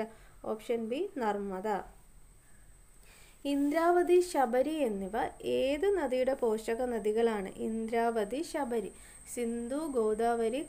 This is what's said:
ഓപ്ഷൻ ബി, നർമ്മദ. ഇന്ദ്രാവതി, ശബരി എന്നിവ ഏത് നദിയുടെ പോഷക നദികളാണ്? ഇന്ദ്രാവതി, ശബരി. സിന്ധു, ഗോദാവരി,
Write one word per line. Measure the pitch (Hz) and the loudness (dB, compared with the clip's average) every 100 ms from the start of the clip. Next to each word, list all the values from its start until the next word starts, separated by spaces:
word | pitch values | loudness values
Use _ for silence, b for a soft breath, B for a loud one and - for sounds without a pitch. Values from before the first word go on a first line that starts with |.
| 214 B B B - | -6 B B B -8
ഓപ്ഷൻ | 220 - 233 220 | -6 -2 -4 -2
ബി, | 269 392 277 | -4 -4 -2
നർമ്മദ. | 220 202 196 185 214 190 - - - - - - - - - - - - B B B B 277 | -2 -2 -4 -4 -2 -4 -6 -16 -20 -20 -20 -20 -20 -20 -20 -20 -20 -20 B B B B -2
ഇന്ദ്രാവതി, | 285 285 320 339 359 349 359 349 | 0 2 4 6 6 6 6 6
ശബരി | 294 247 247 277 320 247 | 2 2 2 2 2 0
എന്നിവ | 196 190 202 180 - - | -2 -4 -4 -4 -4 0
ഏത് | 247 262 294 392 381 | 2 2 2 2 2
നദിയുടെ | 269 254 254 269 | 2 0 0 0
പോഷക | 240 220 226 226 247 | 0 0 -2 -2 -2
നദികളാണ്? | 233 208 220 226 214 190 - 233 | -2 0 2 2 0 -4 -6 -4
ഇന്ദ്രാവതി, | 226 226 233 233 226 202 262 339 | -4 -2 0 2 0 -2 -4 -4
ശബരി. | 311 254 233 190 - B B - | -4 -2 -2 -4 -10 B B -12
സിന്ധു, | 240 233 233 240 277 320 254 | -6 -4 -4 -4 -4 -2 0
ഗോദാവരി, | 214 214 233 233 220 262 | 0 2 2 2 0 -2